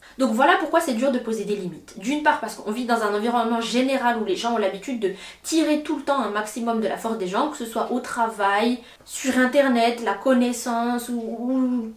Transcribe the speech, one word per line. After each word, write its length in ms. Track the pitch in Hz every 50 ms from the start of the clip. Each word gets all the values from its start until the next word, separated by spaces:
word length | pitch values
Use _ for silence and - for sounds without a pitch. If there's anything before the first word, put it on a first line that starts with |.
| - - - -
Donc 140 | 262 233 220
voilà 220 | 226 269 311 370 370
pourquoi 220 | 330 294 - 330
c'est 120 | 330 - 247
dur 180 | 220 262 285
de 60 | 247 240
poser 280 | 220 220 220 202 196
des 100 | 190 208
limites. 420 | 190 185 175 156 - - - - 214
D'une 240 | 190 233 294 302
part 180 | 302 302 285 -
parce 140 | - 214 -
qu'on 160 | - - 202
vit 160 | 214 240 254
dans 160 | 226 240 226
un 140 | 220 202 202
environnement 460 | 208 214 240 240 240 220 233 240 233
général 600 | 220 226 - 247 262 262 269 254 240 240 233 220
où 40 | 214
les 100 | 190 180
gens 180 | - - 233 240
ont 60 | 220
l'habitude 400 | 208 190 196 196 - - 262 226
de 140 | 202 185 196 - - - - -
tirer 400 | - - 320 330 311 302 302 285
tout 140 | - - 311
le 80 | 269 -
temps 160 | - 277 269
un 100 | 233 202
maximum 500 | 208 214 214 214 - 247 233 233 233 226
de 80 | 220 190
la 100 | - -
force 200 | - 226 226 -
des 100 | 190 180
gens, 220 | 190 220 285 302
que 80 | - -
ce 80 | 240
soit 260 | 220 - 233 170 -
au 100 | 240 247
travail, 800 | 240 - - 254 226 214 214 - 202 196 202 202 220 240 247 240 - - - - -
sur 320 | - - - - 269 247 254
internet, 640 | 254 247 247 285 277 269 247 233 226 240 233 - -
la 100 | - 202
connaissance, 960 | - - 269 262 247 247 247 247 240 - 254 233 233 233 240 247 240 233 247
ou, 80 | 240 240
ou 760 | 226 220 233 233 247 247 262 262 254 254 247 247 226 220 220